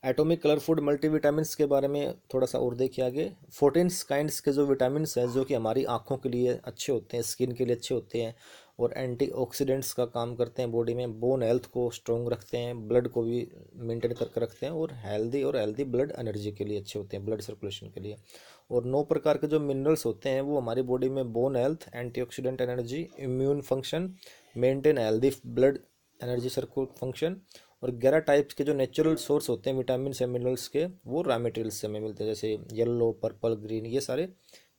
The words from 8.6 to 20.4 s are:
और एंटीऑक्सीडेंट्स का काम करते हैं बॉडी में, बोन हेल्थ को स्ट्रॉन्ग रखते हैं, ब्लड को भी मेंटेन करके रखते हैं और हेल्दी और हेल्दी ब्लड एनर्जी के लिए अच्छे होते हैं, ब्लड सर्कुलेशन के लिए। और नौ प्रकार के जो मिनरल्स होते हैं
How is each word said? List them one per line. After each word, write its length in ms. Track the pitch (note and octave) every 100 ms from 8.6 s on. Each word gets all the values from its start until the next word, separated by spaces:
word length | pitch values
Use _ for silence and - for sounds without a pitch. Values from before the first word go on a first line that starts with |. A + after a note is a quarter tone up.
| - -
और 140 | A#2+
एंटीऑक्सीडेंट्स 1000 | - C3 B2 C#3 - B2+ - C#3 C3+ C3
का 120 | - A#2+
काम 280 | A#2+ A#2+ A#2+
करते 260 | A#2 -
हैं 100 | B2
बॉडी 220 | A#2 A#2
में, 260 | A#2+ B2 A2
बोन 240 | A#2+ C3
हेल्थ 220 | A2+ B2 B2
को 240 | B2+ A#2+
स्ट्रॉन्ग 400 | A#2 - A#2 A#2+
रखते 260 | A#2 - A#2+
हैं, 300 | A#2+ B2 G#2+
ब्लड 200 | A#2+ B2
को 160 | A#2+
भी 240 | A#2 A#2+ - - - -
मेंटेन 380 | A#2 A#2 A#2
करके 280 | A#2 A2+ -
रखते 240 | A#2 - C3
हैं 80 |
और 200 | E3 D#3+ B2+
हेल्दी 480 | G2+ G#2 A2+ C#3
और 140 | C3 C3
हेल्दी 260 | G#2+ A2 C#3
ब्लड 280 | A#2+ D3 -
एनर्जी 320 | A#2 G2+ G#2
के 140 | G#2 G2+
लिए 140 | G#2
अच्छे 200 | G2 G#2+
होते 180 | G2+ G2+
हैं, 80 | G2+
ब्लड 160 | G#2+
सर्कुलेशन 460 | G#2 G#2+ G2+ - G#2
के 120 | G2
लिए। 180 | G2 G#2+ _ - - - _
और 140 | B2 A#2+
नौ 180 | C3+ D#3
प्रकार 320 | D3+ D3+ C#3
के 100 | D3
जो 120 | D3+
मिनरल्स 440 | C#3+ C3+ C#3 D#3+ A#2
होते 240 | G#2+ -
हैं 120 | C3